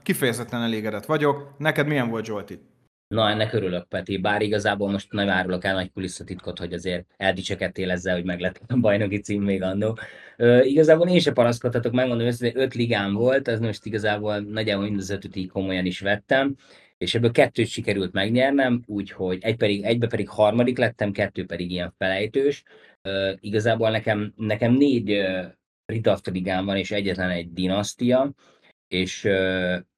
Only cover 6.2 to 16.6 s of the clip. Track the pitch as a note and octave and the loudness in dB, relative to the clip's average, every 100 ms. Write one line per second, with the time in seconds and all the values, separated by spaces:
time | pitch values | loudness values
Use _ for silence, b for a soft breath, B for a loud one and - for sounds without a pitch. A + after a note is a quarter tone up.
6.2 | F#2+ F2+ - F2 F2 F2 F2+ F2 - - | -12 -10 -10 -10 -8 -6 -4 -6 -8 -4
7.2 | G2 F#2+ - G2 F2+ - F#2 F2+ F2+ F2+ | -2 -2 -4 -4 -4 -4 -4 -2 -2 -2
8.2 | F2+ F2 F2+ - - B2+ A2 G2+ G2+ G#2 | -2 -4 -4 -6 -4 2 4 2 0 -2
9.2 | - G#2 G2+ F#2+ F#2 G2 G#2+ A2+ B B | -4 -2 0 0 -2 -2 -2 -4 B B
10.2 | B B A#2+ B2 C3+ C#3+ D#3 D#3+ F3+ F3+ | B B 6 8 8 6 8 8 6 4
11.2 | D3 B2 A#2 A#2+ B2 A#2+ A#2 B2 B2+ A#2 | 4 4 4 2 0 0 0 0 0 0
12.2 | A#2+ A#2+ A#2+ A#2 C3 A#2 A#2 A2 G2 G2+ | 0 0 -2 0 0 0 0 2 0 2
13.2 | B2 C3+ C3 A2 A2+ G#2+ A2 G#2+ G#2 G#2 | 4 2 2 0 -2 -4 -6 -2 0 0
14.2 | G#2 G#2 G#2 G#2+ G#2+ G2+ G2+ G2+ F#2 G2 | -2 -4 -4 -4 -2 0 0 -2 -4 -6
15.2 | G2 G2 F#2 G2+ F#2+ F#2 F#2 F2+ G2 G#2 | -8 -8 -6 -4 -2 0 -2 -2 -2 -2
16.2 | - C3+ C#3 C3+ | 2 2 2 -2